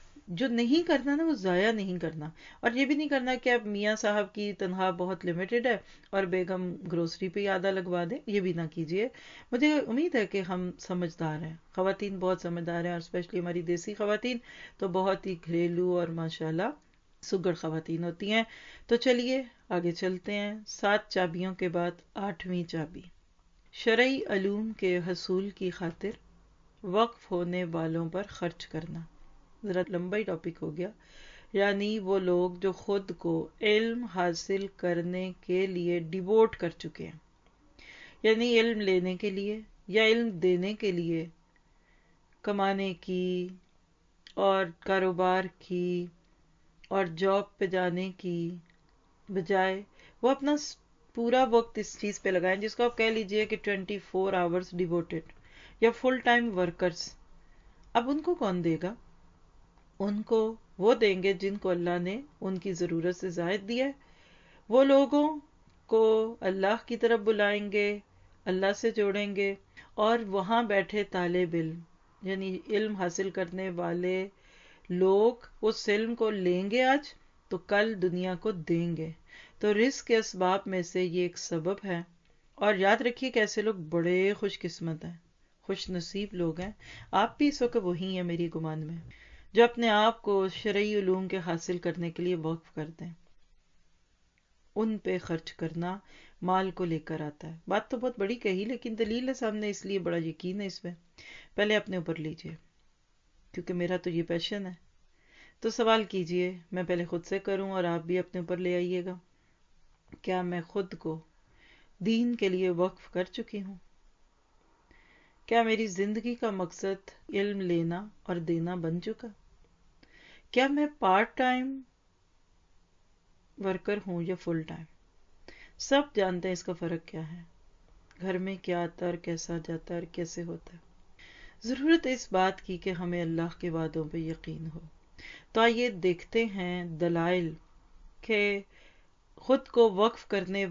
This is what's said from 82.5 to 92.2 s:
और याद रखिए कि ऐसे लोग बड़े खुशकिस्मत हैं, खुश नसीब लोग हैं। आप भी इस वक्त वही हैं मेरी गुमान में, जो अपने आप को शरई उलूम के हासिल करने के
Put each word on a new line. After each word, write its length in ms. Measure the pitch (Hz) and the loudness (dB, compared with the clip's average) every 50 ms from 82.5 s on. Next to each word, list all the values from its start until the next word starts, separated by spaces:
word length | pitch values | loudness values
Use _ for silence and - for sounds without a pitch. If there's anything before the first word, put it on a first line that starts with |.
| _ - | _ 0
और 220 | 226 208 208 185 | 2 2 4 4
याद 220 | 190 196 214 226 262 | 4 4 4 4 4
रखिए 260 | 240 240 - 262 262 | 0 -2 -2 -4 0
कि 100 | 240 240 | 2 2
ऐसे 220 | 214 208 - 220 202 | 2 2 2 0 0
लोग 260 | 214 214 185 165 156 | 0 -2 -2 -4 -2
बड़े 420 | 160 170 165 175 180 185 190 196 208 202 | -2 0 2 2 2 4 4 2 2 0
खुशकिस्मत 640 | - 190 185 - - 175 165 - 170 165 160 151 - | -2 -4 -4 -6 -8 -8 -8 -6 -6 -6 -6 -6 -8
हैं, 160 | 165 170 - - _ _ _ _ _ _ _ _ | -12 -14 -14 -18 _ _ _ _ _ _ _ _
खुश 260 | - 196 190 - - | -6 -6 -6 -6 -6
नसीब 440 | 185 180 165 - - 196 208 202 - | -6 -6 -6 -6 -6 -6 -6 -6 -4
लोग 240 | 180 175 165 160 165 | -2 -2 -2 -2 -2
हैं। 140 | 180 202 214 - - - - - - - - | -6 -8 -10 -12 -18 -20 -20 -20 -10 -2 2
आप 220 | 190 208 233 - - | 2 2 2 2 2
भी 100 | 294 285 | 2 2
इस 140 | 277 - 254 | 2 2 0
वक्त 140 | 240 240 240 196 | 0 2 0 0
वही 300 | 180 175 160 185 190 190 | 0 -2 -2 -2 -4 -4
हैं 60 | 180 180 | -2 -2
मेरी 240 | 175 170 165 170 165 | -2 -2 -2 -2 -2
गुमान 280 | 160 160 160 160 156 156 | -2 -4 -4 -4 -4 -6
में, 200 | 156 151 170 165 - - - - - - - - - - - | -6 -8 -8 -10 -12 -14 -18 -20 -20 -20 -20 -20 -20 2 6
जो 80 | 208 233 | 6 6
अपने 240 | 240 240 233 233 226 | 8 6 2 2 4
आप 300 | 208 208 214 226 226 226 | 6 6 6 6 4 2
को 120 | - 208 202 196 190 190 | 0 0 2 2 2 0
शरई 440 | 180 - - 220 202 202 208 208 214 | -2 -4 -4 0 0 2 2 2 2
उलूम 300 | 208 196 185 185 185 190 185 | 2 2 2 2 0 0 -2
के 100 | 180 190 | -4 -4
हासिल 380 | 165 180 165 165 - - 180 175 | -2 -2 -2 -2 -2 -4 -4 -2
करने 300 | - 175 165 175 170 170 | -2 -4 -2 -2 -4 -6
के 120 | 165 - | -4 -2